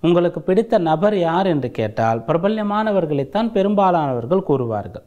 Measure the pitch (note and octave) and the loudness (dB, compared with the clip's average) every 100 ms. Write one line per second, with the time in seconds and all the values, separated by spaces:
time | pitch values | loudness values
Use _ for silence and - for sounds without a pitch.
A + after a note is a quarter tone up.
0 | E3+ F3 F3 E3 D#3 F#3 A3+ A3+ E3 D#3+ | 4 4 2 -2 -2 0 2 0 2 2
1 | G3+ G#3 E3+ E3+ G3 D3+ B2+ - A2 A2 | 2 2 0 0 0 0 -2 -4 -4 0
2 | A2+ A2+ - E3 F#3+ A3 G#3 G#3 A3 G3 | 0 0 0 0 0 -2 -2 -2 0 0
3 | E3 D3 C#3 G3+ A3+ G#3+ G3 G#3 F#3+ F3 | 0 -2 -2 -2 -2 0 0 2 4 2
4 | D3 B2 A#2 F#3 F#3 C#3 A#2+ G#2+ G2 - | 0 -2 0 -2 0 0 0 -4 -6 -14